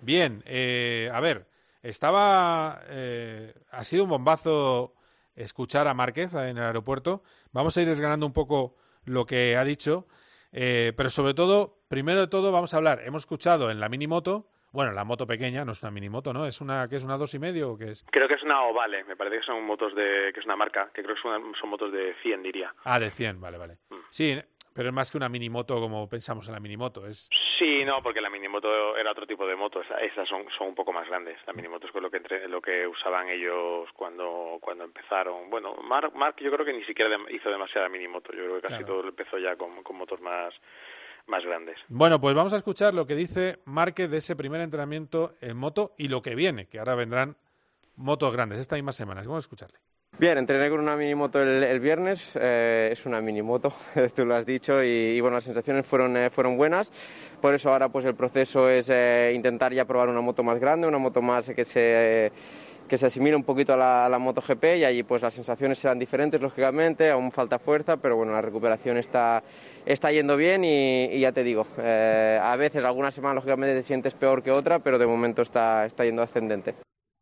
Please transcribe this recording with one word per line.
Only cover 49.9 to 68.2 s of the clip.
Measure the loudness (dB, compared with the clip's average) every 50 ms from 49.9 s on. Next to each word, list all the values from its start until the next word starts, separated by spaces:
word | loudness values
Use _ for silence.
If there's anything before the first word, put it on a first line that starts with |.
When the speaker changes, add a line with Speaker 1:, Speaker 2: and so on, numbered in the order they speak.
| _ _ _ _ _ 2
Speaker 3:
Bien, | 4 4 4 4
entrené | 2 2 2 2 4 2
con | 2 0
una | 0 0 0
minimoto | 0 0 -2 0 0 0 0 2 4
el, | 4 4 4 4 4
el | 4 2 2
viernes, | 2 2 2 2 2 -2 -2 -4 -6 -8 -4 0
eh, | 2 2 4 4 4 4 4 4 2 2
es | 0 -2 -4
una | -4 -4 -2
minimoto, | -2 -2 -2 -2 -2 0 0 0 0 -2 -4 -4 -16 -6 2
<laughs> | 2 2 2 2
tú | 0 2
lo | 2 2
has | 2 2
dicho, | 0 -4 -4 0 2 2 4 4
y, | 4
y | 2 2 2 2 2 2
bueno, | 2 2 2
las | 0 -2
sensaciones | -2 -4 -4 -2 0 0 0 0
fueron, | 2 2 2 2 4 4
eh, | 2 2 2
fueron | 2 2 2 2 4
buenas, | 4 4 4 4 2 0 -2 -8 -20 -18 -18 -18 -18 -18 -20 -16 2 2
por | 4 4
eso | 4 4 4
ahora | 4 4 4 2
pues | 0 0 0
el | 0 0
proceso | 0 -2 0 2 2 0 2 4 4 6 6
es, | 6 4 4 4
eh, | 4 4 6 6 6 6 6 4 4
intentar | 2 2 0 2 2 0 0 2
ya | 0 0
probar | 2 2 2 4 4
una | 2 0 0
moto | 0 0 0 2
más | 2 2 2
grande, | 4 2 2 4 2 2
una | 2 2
moto | 0 2 2 2
más | 2 4 2 2 0 -2
que | -2 -2 -2
se, | 0 2 4 4 6 6 6 6 6 6 4 4 2 0 -4 -20 -20 -18 -18 -20 -20 -20 -20 -6 -2
que | 0
se | 2 2
asimile | 2 2 4 2 4 4
un | 4 2
poquito | 0 2 2 4 4 4
a |
la, | 4 6 6 6 6 4
a | 4
la | 2 2
moto | 0 0 -2 -2
G | 0 0 0 2
P | 4 4 4 6
y | 4
allí | 4 4 2 0
pues | 0 0 0 0
las | 0 -2
sensaciones | -4 -6 -6 -4 0 0 0 0 2
serán | 2 0 2 2
diferentes, | -2 -2 0 0 0 2 2 0
lógicamente, | 0 0 0 2 2 2 4 4 2 2 4 4 4 4
aún | 4 4 2 -2
falta | -2 -2 0 0 0 -2
fuerza, | 2 2 2 2 4 2 0 2
pero | 2 2 2
bueno, | 2